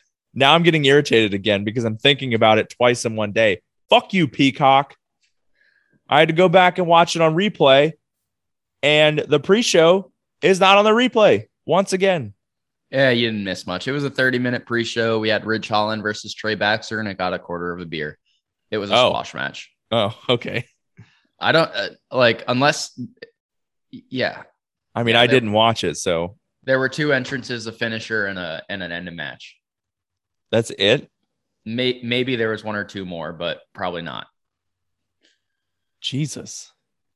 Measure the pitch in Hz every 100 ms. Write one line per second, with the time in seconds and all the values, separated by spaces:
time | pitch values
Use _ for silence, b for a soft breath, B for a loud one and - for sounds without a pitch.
0 | _ _ _ 110 135 160 170 160 139 143
1 | 143 117 107 98 98 101 104 117 113 110
2 | 139 139 135 113 110 110 - - 123 123
3 | 120 110 104 101 110 90 _ _ _ 233
4 | 240 190 151 - 135 127 135 135 147 _
5 | _ _ _ _ _ _ _ _ _ _
6 | _ 135 160 160 185 180 180 180 170 170
7 | 170 165 160 160 208 - 147 135 151 156
8 | _ _ _ _ _ _ _ _ 143 151
9 | 151 151 - 147 135 208 233 185 160 190
10 | 190 _ _ _ 156 190 190 202 214 220
11 | 254 226 202 104 - _ - 165 196 190
12 | 196 180 107 - _ _ _ _ _ 131
13 | 135 120 117 110 98 92 - 90 131 143
14 | 143 - 131 123 123 123 - 117 117 117
15 | 113 113 110 107 104 110 - 107 107 110
16 | 104 104 104 - 107 104 104 110 - 110
17 | 107 92 92 90 - 87 87 87 87 80
18 | 76 73 _ _ _ _ _ 107 101 110
19 | 123 - 60 - 69 69 - _ _ 117
20 | 101 - - 127 - 101 - _ _ _
21 | b b b _ 92 160 160 113 98 -
22 | _ 127 123 113 - 123 143 151 - -
23 | 117 _ - _ _ _ _ _ _ 131
24 | _ 127 107 - - _ _ _ _ -
25 | 117 117 120 127 110 104 113 110 90 78
26 | - 85 85 - _ _ - 131 131 143
27 | 151 135 123 135 110 123 110 - 117 110
28 | - 110 98 95 87 80 - 98 87 85
29 | 87 85 73 60 - _ _ _ _ _
30 | _ _ _ _ _ 113 113 - 98 143
31 | 147 _ _ _ _ _ 110 117 127 123
32 | 117 123 123 123 113 107 107 104 101 101
33 | 92 87 78 80 85 76 _ - 92 87
34 | 82 58 - _ _ _ _ _ _ _
35 | _ _ _ _ _ _ _ _ _ _
36 | - 131 147 - - - - _ _ _
37 | _